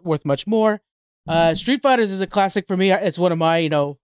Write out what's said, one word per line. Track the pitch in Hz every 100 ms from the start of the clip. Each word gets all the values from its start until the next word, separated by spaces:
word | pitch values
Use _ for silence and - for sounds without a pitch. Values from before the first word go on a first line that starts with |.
worth | 180 151
much | 147 139 -
more. | 220 220 208 _ _ _ _ -
Uh, | 165 165
Street | 160 - 277
Fighters | 269 247 208
is | 190
a | 190
classic | 208 196 202 -
for | 185
me. | 190
It's | 185 190 170
one | 180
of | 165
my, | 165 165
you | 160
know, | 151 143 143 _